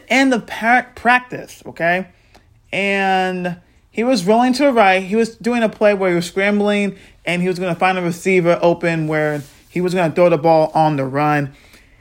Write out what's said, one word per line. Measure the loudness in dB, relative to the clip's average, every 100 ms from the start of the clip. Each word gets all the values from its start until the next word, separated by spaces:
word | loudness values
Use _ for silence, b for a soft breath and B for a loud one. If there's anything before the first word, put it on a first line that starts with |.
| -2
end | 0 2
of | 0 -4
pa-, | -6 0 0 0
practice, | -6 0 0 0 -16 -16 -20
okay? | -20 -4 -2 -2 -4 b b b b b -10
And | -6 -4 -2 0 0 -2 -4 -6 -8 b b b
he | -6
was | -2 0 2
rolling | 2 2
to | 2
the | 2
right. | 4 4 4
He | 0 -2
was | -2 -4
doing | -4 -2
a | -2
play | 2 2
where | 2 0
he | 0
was | -2
scrambling, | -2 -2 0 0 0 -2 -6 B B
and | -6 -4
he | -2
was | -4
gonna | -4
find | -2 0 0
a |
receiver | -4 -4 0 2 2 2
open | 2 0 -2 -2 -2
where | -2 -2 -4 -10 b b
he | -4
was | -2
gonna | 0 -2
throw | 2 2
the | 2
ball | 2 2 2
on | 2 0 0
the | -4
run. | -2 0 0 -2 b b b b b